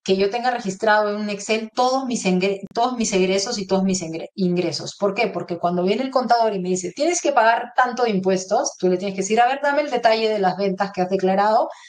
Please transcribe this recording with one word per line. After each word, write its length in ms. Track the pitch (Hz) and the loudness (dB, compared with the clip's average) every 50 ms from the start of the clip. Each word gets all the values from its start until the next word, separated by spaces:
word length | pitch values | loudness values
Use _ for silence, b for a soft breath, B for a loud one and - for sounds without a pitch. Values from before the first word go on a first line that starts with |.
| _ | _
que 140 | - 190 | 0 2
yo 120 | 190 202 202 | 2 2 0
tenga 220 | 202 233 233 254 | -2 -2 -2 -2
registrado 580 | 240 233 233 196 185 - - 214 214 214 214 208 | -2 -2 -6 -6 -6 -2 0 2 2 4 2 0
en 60 | 208 | -2
un 140 | 208 214 208 | -4 -4 -6
Excel 420 | 202 196 196 - 220 220 220 220 - | -6 -8 -4 -2 -2 -2 -2 -6 -2
todos 320 | - 247 254 262 269 269 | 0 2 2 2 0 -2
mis 200 | 240 247 190 - | -4 -4 -2 0
engre-, 400 | 190 185 180 185 202 196 190 - - | 2 2 2 2 0 -2 -4 -8 -8
todos 260 | - 233 233 247 247 | -2 -2 0 0 0
mis 160 | 226 220 - 196 | -2 -2 0 2
egresos 440 | 190 185 185 190 196 - 240 226 | 0 2 2 2 0 -2 -2 -6
y 80 | 208 190 | -6 -2
todos 180 | 185 190 190 190 | 0 0 2 2
mis 200 | 196 185 185 170 | 2 0 -2 -4
engre-, 260 | 160 165 160 - - _ | -6 -8 -8 -10 -10 _
ingresos. 600 | - 185 180 175 175 170 165 160 - - - - - | -2 0 0 0 0 0 -2 -4 -6 -8 -10 -6 -2
¿Por 160 | 202 202 190 | -2 -2 0
qué? 120 | 226 233 | 0 -2
Porque 300 | 196 - 175 170 - 175 | -2 -2 -6 -6 -6 -6
cuando 260 | 165 - 175 180 180 180 | -2 -2 -2 0 0 0
viene 200 | 190 214 240 269 | 0 0 0 -2
el 80 | 262 | 0
contador 420 | - 262 240 226 240 233 226 220 202 | 0 0 2 4 2 4 4 2 0
y 60 | 190 | -2
me 100 | 180 180 | -2 -2
dice, 220 | 185 180 180 175 | -2 -2 -4 -8
"Tienes 300 | - - 294 339 349 - | -4 0 0 0 0 0
que 100 | - 302 | 0 2
pagar 400 | 277 247 220 226 233 233 233 - - | 4 4 4 4 4 2 -2 -2 0
tanto 280 | - 254 240 233 247 247 | 0 2 2 2 0 0
de 60 | 226 | 0
impuestos", 680 | 202 185 185 190 190 185 185 - 202 247 311 - - | 0 0 2 0 0 0 0 0 0 0 0 -2 -4
tú 120 | - 185 185 | -2 0 0
le 80 | 185 | 0
tienes 180 | 175 196 202 190 | 0 -2 -4 -4
que 60 | 190 | -4
decir, 180 | 185 190 220 226 | -2 0 2 4
"A 80 | 240 | 4
ver, 140 | 247 269 285 294 | 2 2 0 0
dame 180 | 285 285 294 | 0 0 0
el 80 | 294 277 | 0 0
detalle 380 | 247 233 - 226 220 220 220 | -2 2 2 2 2 4 2
de 120 | 214 220 208 | 0 0 2
las 180 | 190 180 180 | 0 0 0
ventas 340 | 185 202 196 185 - 202 190 | 0 -2 -2 -2 -2 -4 -4
que 100 | - 185 | -2 -4
has 80 | 180 185 | -2 -2
declarado, 600 | 196 185 185 190 190 196 202 214 220 240 302 B B B B | 0 0 2 2 2 2 2 4 4 2 0 B B B B